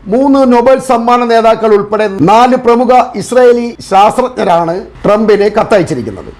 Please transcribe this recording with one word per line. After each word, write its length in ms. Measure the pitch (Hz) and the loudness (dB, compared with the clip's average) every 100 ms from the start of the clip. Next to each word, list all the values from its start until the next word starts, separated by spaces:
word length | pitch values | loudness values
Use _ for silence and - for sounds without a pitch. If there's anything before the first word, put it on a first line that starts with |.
| - | -2
മൂന്ന് 280 | 233 277 269 262 | 0 2 2 4
നൊബേൽ 260 | 240 240 254 254 | 2 2 0 0
സമ്മാന 300 | 233 233 240 240 | -2 0 0 2
നേതാക്കൾ 400 | 226 226 214 220 202 | 2 2 0 0 0
ഉൾപ്പെടെ 280 | 202 214 214 196 165 | 0 -4 -4 -2 2
നാല് 280 | 220 247 247 | 2 2 0
പ്രമുഖ 280 | 233 240 247 254 - 208 | 0 0 2 2 0 -8
ഇസ്രായേലി 460 | - 247 247 240 233 196 - | -4 2 2 2 -2 -12 -2
ശാസ്ത്രജ്ഞരാണ് 840 | 196 214 - - - 202 170 165 180 - - | 2 2 0 -6 -4 -2 -2 -2 -6 -10 -6
ട്രംപിന് 440 | - 214 220 202 202 214 | -2 0 2 0 0 -2
കത്തയച്ചിരിക്കുന്നത്. 760 | - 208 165 123 110 95 - | 0 -2 -2 -6 -8 -12 -18